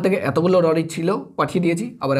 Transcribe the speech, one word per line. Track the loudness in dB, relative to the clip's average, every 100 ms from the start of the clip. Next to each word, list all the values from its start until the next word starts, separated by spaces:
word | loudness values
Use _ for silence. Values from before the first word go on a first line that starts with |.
থেকে | 2 0
এতগুলো | -2 0 2 4
লরি | 4 2 -2
ছিল, | -2 -2 -2 -4 -4
পাঠিয়ে | -2 0
দিয়েছি, | 0 0 -4 -6
আবার | -2